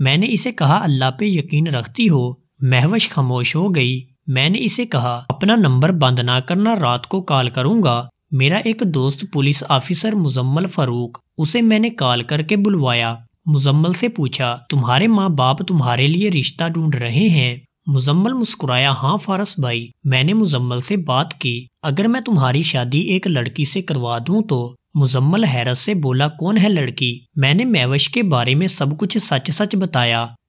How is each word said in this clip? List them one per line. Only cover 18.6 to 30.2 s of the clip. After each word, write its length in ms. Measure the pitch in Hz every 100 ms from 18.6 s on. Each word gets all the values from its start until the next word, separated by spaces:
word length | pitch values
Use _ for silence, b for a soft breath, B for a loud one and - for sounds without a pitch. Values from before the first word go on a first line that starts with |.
| 139 123 139
"हाँ 260 | 135 135 202
फारस 380 | - 190 202 -
भाई, 300 | 127 120 117 _ 143
मैंने 260 | 127 147
मुजम्मल 480 | 220 202 131 123 123
से 160 | 127 202
बात 360 | 151 127 165
की, 360 | - 131 120 127 _
अगर 240 | 156 143 214
मैं 140 | 254
तुम्हारी 400 | 247 185 131 135
शादी 380 | 165 135 123 143
एक 280 | 196 185 -
लड़की 380 | 143 120 - 139
से 160 | -
करवा 360 | 180 143 120 120
दूं 240 | 120 208
तो?" 340 | 220 131 120 127 _ 156
मुजम्मल 480 | 131 127 139 196
हैरत 320 | 208 127 123 123
से 180 | -
बोला, 340 | 196 139 127 147
"कौन 280 | 156 165 214
है 120 | 208
लड़की?" 600 | 175 131 120 127 123 - -
मैंने 260 | 135 170
महवश 420 | 254 190 123 139 -
के 160 | 240
बारे 320 | 202 131 120
में 140 | 139 185
सब 280 | - 143 151
कुछ 220 | 208 220
सच 320 | - 135 -
सच 240 | 143 208
बताया। 600 | 196 185 139 120 117